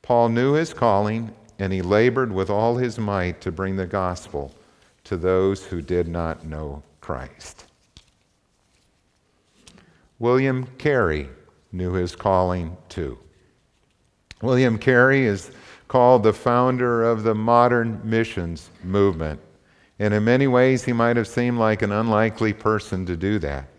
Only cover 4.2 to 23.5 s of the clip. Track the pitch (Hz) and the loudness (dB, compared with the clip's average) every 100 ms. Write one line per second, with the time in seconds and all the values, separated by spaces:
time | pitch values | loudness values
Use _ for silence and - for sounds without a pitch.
4.2 | - 73 71 - _ _ _ _ - 92 | -10 -10 -10 -16 _ _ _ _ -10 -4
5.2 | 90 92 98 98 - 87 73 90 82 85 | 0 0 0 -2 -8 -12 -4 -4 -2 -6
6.2 | 82 80 80 76 76 71 - _ - 65 | -6 -8 -12 -12 -12 -14 -18 _ -12 -10
7.2 | 65 - - - - _ _ - _ _ | -10 -18 -20 -20 -20 _ _ -20 _ _
8.2 | _ _ _ _ _ _ _ _ _ _ | _ _ _ _ _ _ _ _ _ _
9.2 | _ _ _ _ - - _ _ _ _ | _ _ _ _ -20 -20 _ _ _ _
10.2 | 117 127 135 131 131 - 151 135 92 76 | 0 2 2 -2 -6 -4 0 2 2 -2
11.2 | 69 - _ _ _ 90 90 92 87 - | -8 -18 _ _ _ -6 -4 -2 -4 -4
12.2 | 101 95 92 90 82 90 _ - 71 62 | 0 2 2 -2 -6 -12 _ -10 -10 -10
13.2 | - _ _ _ _ _ _ _ _ _ | -20 _ _ _ _ _ _ _ _ _
14.2 | _ - 117 127 127 113 131 123 131 135 | _ -8 0 2 2 2 4 6 6 4
15.2 | 123 101 - - - - _ 131 123 127 | 0 -2 -8 -20 -20 -20 _ 4 6 6
16.2 | 107 104 127 120 127 127 123 117 117 113 | 4 2 0 2 2 0 -2 0 0 0
17.2 | 110 107 110 120 123 120 117 110 110 113 | 0 0 4 4 6 2 0 -6 -2 0
18.2 | 113 - 85 82 - - 90 98 98 82 | 0 -4 -6 -8 -14 -16 -2 2 2 2
19.2 | 78 73 - _ _ _ _ _ 104 104 | -6 -8 -14 _ _ _ _ _ 0 2
20.2 | 110 127 139 123 131 131 - 117 117 120 | 2 2 4 4 4 2 -2 0 2 0
21.2 | 107 - 123 120 110 107 107 104 113 107 | -2 -2 -2 0 0 0 -2 -2 0 0
22.2 | 110 107 110 104 110 107 - 92 90 85 | 0 0 -4 -2 -2 -2 -4 -8 -6 -4
23.2 | 92 107 73 | -2 -4 -4